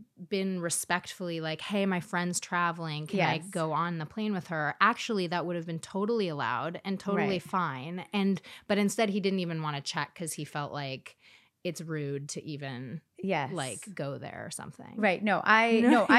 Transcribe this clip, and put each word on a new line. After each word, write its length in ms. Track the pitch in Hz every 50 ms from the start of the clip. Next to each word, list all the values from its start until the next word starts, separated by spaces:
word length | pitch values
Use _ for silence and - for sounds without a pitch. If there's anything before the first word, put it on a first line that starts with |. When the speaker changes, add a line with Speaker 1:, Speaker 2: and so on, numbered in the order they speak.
| 208 - _ - 180 -
Speaker 1:
been 300 | - 196 190 190 185 180
respectfully 800 | 170 170 - - - - 170 180 - - - - 185 175 170 165
like, 200 | 160 160 156 156
"Hey, 240 | - - 202 202 196 196
my 120 | 185 180
friend's 380 | - - - 175 175 180 180 -
traveling. 680 | - - 190 175 175 170 165 170 165 160 151 151 156 147
Can 160 | - 196 175
I 140 | - - 160
Speaker 2:
Yes. 80 | 165 196
Speaker 1:
go 220 | 190 180 160 160
on 260 | 151 151 165 175 175 165
the 80 | 156
plane 280 | 147 - 220 214 214 208
with 140 | 185 - -
her?" 280 | 170 156 151 143 147 -
Actually, 480 | 196 214 233 - - - 226 196 185 170
that 180 | 170 175 147
would 100 | 175 175
have 100 | 175 165
been 140 | 170 165 160
totally 480 | - - - 190 202 208 240 226 202 175
allowed 540 | 156 143 131 113 123 117 131 160 175 - -
and 140 | 196 196 -
totally 400 | - 196 196 180 160 196 196 175
Speaker 2:
Right. 0 |
Speaker 1:
fine. 680 | - - - 190 180 160 135 131 127 165 175 185 - - -
And, 260 | 202 196 196 196 170 - - - - - -
but 100 | 208 196
instead 320 | 208 202 202 - 226 208
he 100 | 196 214
didn't 200 | 185 196 190 190
even 220 | 180 170 165 160 156
wanna 180 | 151 147 139
check 320 | 139 - - 165 147 - -
'cause 180 | - 180 156 -
he 120 | - 151
felt 260 | - - 151 143 -
like 460 | - 143 143 135 131 123 - - - _ _ - - - _ _ _ _ -
it's 180 | 180 165 -
rude 480 | 170 160 160 151 147 139 143 139 143 143
to 140 | - - -
even, 580 | 147 151 139 143 135 131 120 131 127 135 156 - _ _ - 359
Speaker 2:
Yes. 580 | 190 185 156 139 131 - 170 139 131 107 92
Speaker 1:
like, 120 | - 214 185
go 220 | - 151 139 139 123
there 240 | 120 - - - -
or 60 | -
something. 480 | - - - - - - - - - -
Speaker 2:
Right. 240 | 208 202 175 - 202
No, 180 | 214 190 165 -
I, 380 | - 214 220 226 233 226 226
Speaker 1:
<laughs> 20 | 233
You 0 |
know 60 | 247
Speaker 2:
no, 160 | 262 233 196 -
Speaker 1:
what 40 |
I 60 | 208